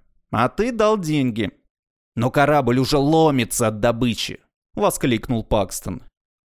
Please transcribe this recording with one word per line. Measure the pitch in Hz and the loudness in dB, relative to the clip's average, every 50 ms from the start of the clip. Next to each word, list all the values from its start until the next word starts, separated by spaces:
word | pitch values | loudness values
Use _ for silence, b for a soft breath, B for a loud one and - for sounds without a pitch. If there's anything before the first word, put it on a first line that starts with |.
| _ _ _ _ _ _ | _ _ _ _ _ _
А | - 110 120 127 | -2 0 0 0
ты | - - 214 254 247 | 0 -2 -4 -2 0
дал | 220 214 214 220 214 | 0 2 2 2 0
деньги". | 175 156 151 143 135 123 110 113 107 - - _ _ _ _ _ _ _ _ _ _ _ _ | 0 -2 0 0 0 0 -2 -2 -4 -6 -6 _ _ _ _ _ _ _ _ _ _ _ _
"Но | 135 127 131 | -4 -2 0
корабль | - 147 143 143 151 147 135 117 120 131 | 2 2 2 4 4 2 2 2 2 2
уже | 131 - - 143 | 0 0 0 2
ломится | 139 147 160 160 160 156 139 127 117 - - - 120 110 | 2 4 4 4 4 4 4 2 0 -2 -2 -2 -2 -2
от | 110 104 | 0 0
добычи", | 101 120 117 113 127 120 107 - - - - - _ _ _ _ _ _ - | 0 0 0 0 -2 -2 -2 -4 -6 -8 -10 -14 _ _ _ _ _ _ -4
воскликнул | - 208 190 - - - 143 117 107 - - 123 113 107 | -2 0 0 0 0 0 0 0 -2 -2 -4 -4 -4 -2
Пакстон. | - 120 110 95 - - - - - 92 - - - _ _ _ _ _ _ _ | -2 -2 -2 0 -2 -6 -10 -10 -10 -12 -12 -14 -18 _ _ _ _ _ _ _